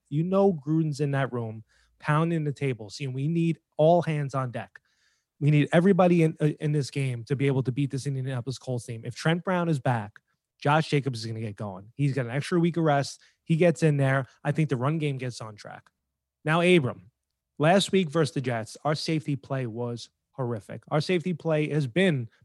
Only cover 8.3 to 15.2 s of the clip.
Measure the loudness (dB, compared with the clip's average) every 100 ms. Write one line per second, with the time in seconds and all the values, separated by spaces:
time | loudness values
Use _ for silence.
8.3 | -6 -6 -8 -8 -8 -8 -12 -12 -4 -2
9.3 | 0 0 -2 0 0 0 -2 -4 -14 _
10.3 | _ _ _ 0 2 2 -2 -2 -6 -8
11.3 | -8 -8 -8 -10 -10 -12 -4 -2 -2 -4
12.3 | -4 -2 2 2 2 2 2 0 -8 _
13.3 | _ -2 4 4 4 2 4 2 0 -4
14.3 | _ -4 0 0 0 0 -2 -4 -4